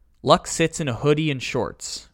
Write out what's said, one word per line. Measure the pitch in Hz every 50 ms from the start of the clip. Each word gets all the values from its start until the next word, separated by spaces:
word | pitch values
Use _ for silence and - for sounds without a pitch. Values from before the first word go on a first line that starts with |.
| _ _ _ _ -
Luck | 127 151 180 -
sits | - - - 165 156 - -
in | 165 139
a | 117
hoodie | 101 - 147 147 151 160 156
and | 143 131 -
shorts, | - - 131 101 71 - - - - - - - _